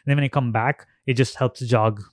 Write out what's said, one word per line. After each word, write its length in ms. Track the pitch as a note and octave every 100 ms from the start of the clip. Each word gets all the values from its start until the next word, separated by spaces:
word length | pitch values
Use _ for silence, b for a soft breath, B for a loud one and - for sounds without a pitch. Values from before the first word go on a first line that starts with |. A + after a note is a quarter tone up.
| C#3+
then 100 | C#3+
when 60 |
I 40 | C#3
come 220 | C#3+ A#2+
back, 360 | A2 B2 - - _ -
it 80 |
just 220 | B2 B2+ -
helps 240 | B2 - A#2+
jog 340 | A#2 A2 G#2 -